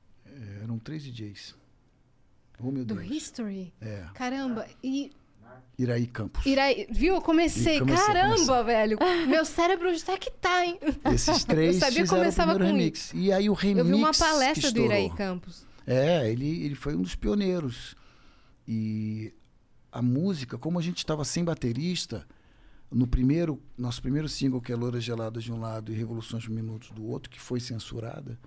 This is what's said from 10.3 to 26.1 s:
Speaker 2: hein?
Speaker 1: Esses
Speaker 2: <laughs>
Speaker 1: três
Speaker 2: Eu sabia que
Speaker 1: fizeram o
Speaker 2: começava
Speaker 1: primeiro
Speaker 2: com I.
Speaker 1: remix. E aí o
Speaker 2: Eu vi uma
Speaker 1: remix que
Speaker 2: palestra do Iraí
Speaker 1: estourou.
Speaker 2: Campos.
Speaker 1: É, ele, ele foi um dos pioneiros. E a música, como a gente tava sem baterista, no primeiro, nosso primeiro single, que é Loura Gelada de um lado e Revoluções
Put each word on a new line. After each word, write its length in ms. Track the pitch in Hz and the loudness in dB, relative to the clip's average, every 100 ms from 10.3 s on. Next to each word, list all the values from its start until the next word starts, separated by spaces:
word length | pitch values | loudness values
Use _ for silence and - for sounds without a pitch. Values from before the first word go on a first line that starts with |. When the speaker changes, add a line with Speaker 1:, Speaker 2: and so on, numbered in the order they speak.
| - 359 359 | -4 0 2
Speaker 2:
hein? 140 | 349 349 302 - - | 0 -2 -2 0 2
Speaker 1:
Esses 320 | - - - - | 2 4 2 2
Speaker 2:
<laughs> 0 | |
Speaker 1:
três 300 | 156 165 180 | 4 4 4
Speaker 2:
Eu 40 | |
sabia 160 | 285 240 | 4 2
que 60 | |
Speaker 1:
fizeram 180 | 180 370 | 4 4
o 40 | 339 | 4
Speaker 2:
começava 280 | - 320 | 4 4
Speaker 1:
primeiro 220 | 370 185 202 | 4 4 4
Speaker 2:
com 20 | |
I. 60 | |
Speaker 1:
remix. 280 | 160 - - 165 | 2 -2 -8 -2
E 160 | 190 | 2
aí 180 | 190 208 | 4 4
o 40 | |
Speaker 2:
Eu 20 | - | 2
vi 360 | 196 190 170 | 2 4 4
uma 140 | 208 311 | 4 4
Speaker 1:
remix 60 | - | 4
que 40 | |
Speaker 2:
palestra 480 | 330 302 262 311 285 | 4 4 2 2 0
do 100 | 226 | 2
Iraí 240 | 226 202 190 | 2 2 0
Speaker 1:
estourou. 120 | - | -2
Speaker 2:
Campos. 500 | 196 180 - - - - - | -4 -6 -10 -18 -20 -10 -2
Speaker 1:
É, 420 | 127 147 170 113 | 2 4 2 2
ele, 340 | 117 143 170 147 | 0 -2 -4 -4
ele 100 | 135 | -6
foi 200 | 143 160 | -4 -4
um 60 | |
dos 140 | 180 - | -4 -2
pioneiros. 800 | 208 208 190 180 135 117 - - - - - - _ _ - | 0 0 0 0 -4 -6 -14 -18 -20 -20 -20 -20 _ _ -6
E 640 | 113 110 107 107 110 110 - _ _ _ _ _ | -4 -2 -4 -4 -6 -10 -16 _ _ _ _ _
a 120 | - | 0
música, 520 | 123 135 196 160 120 120 | 2 2 0 -2 -6 -6
como 220 | 156 175 | -4 -2
a 40 | |
gente 200 | 170 - | -2 -4
tava 200 | - 151 135 | -4 -4 -2
sem 180 | 170 | -2
baterista, 840 | 170 156 123 120 175 175 - 98 - - _ _ - - - | -2 -2 -2 -2 -2 -4 -6 -10 -12 -20 _ _ -20 -20 -4
no 160 | 120 127 | 0 0
primeiro, 520 | 127 127 160 165 135 - - | 2 2 2 0 -4 -10 -8
nosso 240 | 123 117 | -8 -6
primeiro 300 | 127 143 151 | -4 -4 -4
single, 320 | - 135 127 | -2 -2 -2
que 100 | 120 | -4
é 40 | 117 | -4
Loura 240 | 123 120 | -2 -4
Gelada 400 | 113 113 110 117 | -4 -6 -6 -8
de 120 | 113 | -8
um 80 | 113 | -8
lado 320 | 113 110 110 | -6 -8 -6
e 40 | 110 | -6
Revoluções 500 | 113 | -6